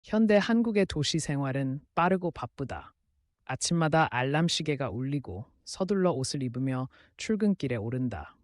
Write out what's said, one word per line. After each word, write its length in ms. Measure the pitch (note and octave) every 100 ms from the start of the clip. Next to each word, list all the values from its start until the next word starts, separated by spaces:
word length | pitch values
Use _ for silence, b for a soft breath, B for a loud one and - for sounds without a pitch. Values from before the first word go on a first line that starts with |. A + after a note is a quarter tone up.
현대 340 | - G#3+ A3 G#3
한국의 500 | F#3+ A#3 A#3 G#3 F#3+
도시 320 | D#3 C#3+ E3
생활은 640 | - C#3+ C#3 C3 C3+ C#3 _
빠르고 360 | - E3+ F#3 F3
바쁘다. 640 | - A#2+ - C3+ - - _ _ _ _ _
아침마다 640 | - C3+ - E3+ D#3+ D#3+ D#3
알람 380 | A#2+ C3 D3+ E3+
시계가 420 | - D3+ C#3 C3
울리고 540 | A2 C3+ C#3+ A#2+ F2+ B2 _
서둘러 480 | - - F#3 G3 F3+
옷을 300 | C#3 C3 D3
입으며 460 | B2+ B2 C3+ B2+ C3 b b -
출근길에 600 | - G#3+ G#3 F#3+ C3+ A#2+
오른다. 600 | G#2+ B2+ B2+ F#2+ D#2+ _